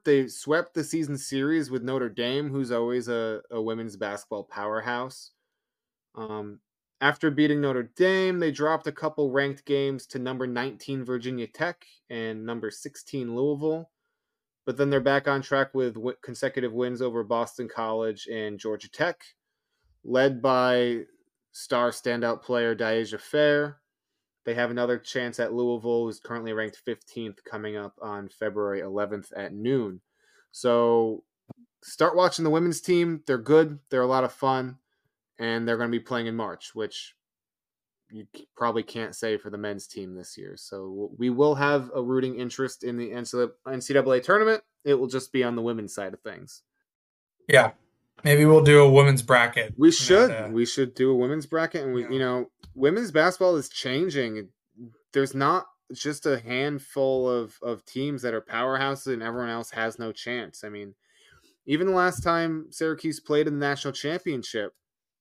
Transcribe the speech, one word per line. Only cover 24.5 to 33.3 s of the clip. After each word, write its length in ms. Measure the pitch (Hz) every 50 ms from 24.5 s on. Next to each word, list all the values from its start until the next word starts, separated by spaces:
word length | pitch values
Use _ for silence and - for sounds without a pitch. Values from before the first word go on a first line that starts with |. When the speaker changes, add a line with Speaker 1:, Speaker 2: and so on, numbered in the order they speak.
| 117
Speaker 1:
have 160 | 120 120 117
another 300 | 120 123 123 120 123 113
chance 400 | - - - 131 123 117 110 -
at 140 | 117 101 117
Louisville, 520 | 120 123 120 120 113 110 120 117 117 117
who's 140 | 113 104 -
currently 340 | - - 117 117 113 113 110
ranked 240 | 107 110 104 95 -
fifteenth, 640 | _ 123 113 - _ - - 117 113 107 98 - -
coming 320 | - - 107 107 107 104
up 180 | 104 101 101 - -
on 280 | - 107 104 101 101 95
February 500 | - - 110 107 98 107 101 101 98 98
eleventh 540 | 85 98 95 104 104 101 107 104 92 - -
at 180 | 101 98 85 98
noon. 480 | 104 110 123 139 131 113 98 92 95 _ _ _ _ _ _ _ _ _ _
So 720 | - - - 123 120 120 117 117 117 117 113 113 107 - - _ _ _ _ - - _ _ _ _ _ -
start 320 | - - - 156 175 160
watching 280 | 175 185 170 - - 165
the 80 | 151
women's 280 | 156 160 175 175 156 -
team. 420 | - - 180 175 170 170 165 147 -
They're 100 | -